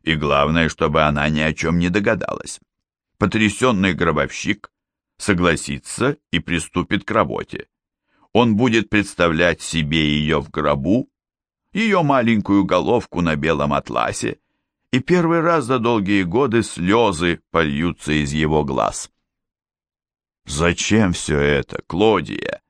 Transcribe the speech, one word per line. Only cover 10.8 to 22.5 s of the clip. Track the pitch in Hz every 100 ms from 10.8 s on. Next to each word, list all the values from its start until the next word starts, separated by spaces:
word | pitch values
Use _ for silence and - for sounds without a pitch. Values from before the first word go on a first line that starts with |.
| 71 117 - _ _ _ _ _ _
ее | 190 226 190
маленькую | 147 135 117 110 98 101
головку | 92 90 78 117 - -
на | 82 76
белом | 78 78 71
атласе, | 69 - 58 57 - 57 - _ _ _ _ _
и | 127
первый | - 175 165 170
раз | 165 170
за | 117 131
долгие | 117 117 98 101
годы | 90 104 139 113
слезы | 104 - 90 113 113 80 87 80 _
польются | 82 78 71 85 - -
из | 76 71
его | 76 76 78
глаз. | 71 65 52 - - _ _ _ _ _ _ _ _ _ _ _ _ _ -
"Зачем | 73 85 87 - 214 98
все | 87 - 73
это, | 71 71 64 - _
Клодия?" | 87 107 98 73 50 -